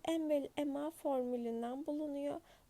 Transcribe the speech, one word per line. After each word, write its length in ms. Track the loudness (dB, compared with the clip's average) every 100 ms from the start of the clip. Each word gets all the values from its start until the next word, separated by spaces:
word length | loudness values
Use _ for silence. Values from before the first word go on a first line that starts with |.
| 0
M 220 | 2 4
bölü 360 | 2 2 -2 0
M 140 | 0
A 120 | -4
formülünden 920 | -2 0 2 2 0 0 -2 -2 -4 -2
bulunuyor. 560 | -2 -2 -2 -2 -4 -8 -20